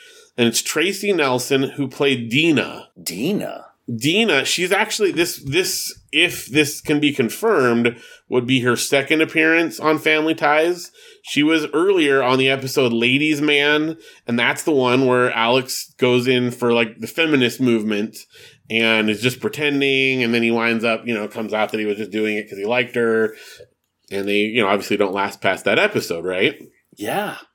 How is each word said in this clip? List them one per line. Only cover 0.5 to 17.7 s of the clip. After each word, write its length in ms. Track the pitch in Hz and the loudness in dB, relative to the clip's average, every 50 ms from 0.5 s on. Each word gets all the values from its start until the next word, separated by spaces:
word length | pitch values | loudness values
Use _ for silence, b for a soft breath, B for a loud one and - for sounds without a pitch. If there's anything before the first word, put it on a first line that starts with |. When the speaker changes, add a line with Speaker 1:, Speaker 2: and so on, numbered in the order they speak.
| 113 - | 2 0
Speaker 1:
Tracy 500 | - - - 151 165 190 190 196 208 202 | -4 -2 -2 -2 -2 -2 -2 -2 -2 0
Nelson, 520 | 196 165 147 135 127 127 123 - 139 139 135 123 | 0 2 2 0 0 -2 0 0 0 0 0 -2
who 180 | - 143 139 135 | -4 -6 -6 -6
played 400 | - - 147 143 131 123 117 113 | -2 0 0 0 0 0 -2 -2
Dina. 600 | 113 147 160 170 151 120 90 78 - - - - _ - | 0 2 2 4 2 2 0 -2 -8 -14 -18 -20 _ -14
Speaker 2:
Dina? 640 | 85 - 85 90 123 175 208 175 95 - - - - - _ _ _ - 120 | -12 -10 -6 -4 -4 -2 -2 -4 -4 -6 -10 -12 -16 -20 _ _ _ -10 -6
Speaker 1:
Dina, 500 | 110 117 151 175 214 233 208 151 135 131 | -2 -2 0 2 2 2 2 2 2 0
she's 280 | - - 170 175 175 | 0 -2 -2 0 0
actually, 400 | 196 190 214 214 - - 208 180 | 2 0 0 0 0 0 0 0
this, 240 | 139 151 170 165 - - | 2 0 0 -2 -4 -6
this, 580 | - 139 135 180 180 185 - - - - - - _ _ | -8 -2 -2 -2 -2 -2 -4 -6 -8 -10 -12 -14 _ _
if 340 | - 151 175 165 135 - - | 0 0 0 0 -2 -6 -10
this 340 | - 117 151 147 147 - - | -2 0 2 2 2 -2 -6
can 180 | - - 151 147 | -4 -2 0 0
be 140 | 147 147 | 0 0
confirmed, 840 | 139 - 120 107 - - 208 226 208 156 127 120 117 117 120 120 120 B B B B B B - | 0 0 -2 -2 -4 -2 0 0 2 4 4 4 2 2 2 0 -2 B B B B B B -2
would 160 | 117 123 123 | -2 -2 0
be 140 | 120 131 127 | 2 0 2
her 120 | 117 123 120 | 2 2 0
second 460 | 113 - - 139 139 135 - 160 156 | 0 0 0 0 0 0 0 0 0
appearance 580 | 160 - - 165 156 160 165 165 165 156 - - | 0 0 2 2 2 4 4 2 2 0 -4 -2
on 200 | - 156 156 147 | 0 0 0 2
Family 360 | - 160 156 156 156 160 160 | 2 0 2 2 2 0 0
Ties. 560 | 156 160 147 147 156 160 175 180 175 - - B B B B B B | 0 2 2 4 4 2 2 0 -4 -8 -16 B B B B B B
She 220 | B - - 143 147 | B -4 0 0 2
was 220 | 156 160 160 151 - | 4 2 2 0 0
earlier 480 | - 151 180 202 196 180 151 143 135 139 | 0 0 2 2 2 2 2 2 2 2
on 180 | 127 123 131 131 | 2 2 2 2
the 100 | 131 135 | 2 2
episode 420 | 135 131 131 131 - 143 131 120 | 0 0 -4 -2 0 0 2 2
Ladies 480 | 117 113 117 123 127 143 151 156 151 143 | 2 2 2 2 2 2 2 0 0 0
Man, 560 | 147 151 147 143 143 147 151 151 156 160 160 160 B B B B B | 0 2 2 2 4 2 2 2 0 -2 -6 -10 B B B B B
and 100 | - 117 | -4 -2
that's 280 | 120 117 131 143 - - | -2 0 -2 -4 -2 -2
the 80 | 170 | 0
one 340 | 151 135 127 123 123 131 135 | 0 2 2 2 2 2 2
where 240 | 127 123 123 123 123 | 2 2 2 2 0
Alex 640 | - - 113 117 127 131 120 - - - - - _ - | 0 0 2 2 2 2 0 -2 -8 -10 -12 -14 _ 0
goes 280 | 127 123 123 127 120 | 2 2 2 2 2
in 240 | 131 127 123 123 123 | 2 2 2 0 -2
for, 220 | 120 - 127 120 | -2 -2 0 0
like, 260 | 117 117 117 107 - - | 2 2 0 -2 -4 -10
the 80 | 113 | -14
feminist 540 | 113 - 165 165 156 151 135 123 113 120 - | -8 -2 -2 0 2 2 2 2 0 0 0
movement 560 | 131 120 | 0 2